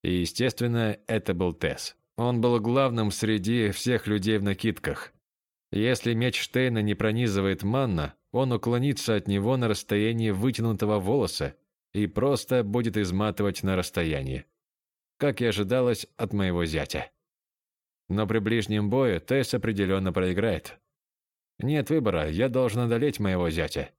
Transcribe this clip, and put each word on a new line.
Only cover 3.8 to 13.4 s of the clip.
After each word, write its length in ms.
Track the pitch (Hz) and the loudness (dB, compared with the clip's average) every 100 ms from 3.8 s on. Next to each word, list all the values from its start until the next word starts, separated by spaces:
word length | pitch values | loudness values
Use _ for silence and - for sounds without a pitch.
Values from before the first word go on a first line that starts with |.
| 123 120 - | 0 0 0
людей 320 | 104 98 110 | 0 2 2
в 40 | |
накидках. 720 | 101 95 113 92 - 71 - _ _ _ _ _ _ | 0 0 -2 -2 -6 -6 -12 _ _ _ _ _ _
Если 420 | 98 113 123 120 | -2 0 0 0
меч 260 | 113 123 - | 0 0 -2
Штейна 400 | - 131 127 113 | -2 0 0 2
не 140 | 104 98 | 0 0
пронизывает 680 | 110 110 120 98 98 92 | 0 0 0 2 0 0
манна, 520 | 98 127 131 87 73 - _ | 0 0 0 0 -2 -8 _
он 200 | 123 131 | -2 0
уклонится 640 | 117 120 120 139 123 - 107 | 0 0 0 0 -2 0 0
от 120 | 104 | 2
него 280 | 101 104 131 | 0 2 0
на 100 | 117 | 0
расстоянии 640 | 101 - 104 107 117 113 | -2 0 0 2 0 0
вытянутого 680 | 95 123 113 117 104 107 107 | 2 0 0 -2 0 2 2
волоса 560 | 92 135 101 - 71 - _ _ _ | 2 0 0 -2 -6 -8 _ _ _
и 140 | 98 101 | -2 0
просто 560 | 104 131 131 - 127 | 2 2 0 0 0
будет 340 | 104 117 117 104 | 2 0 0 0
изматывать 640 | 95 92 107 98 | 0 0 0 0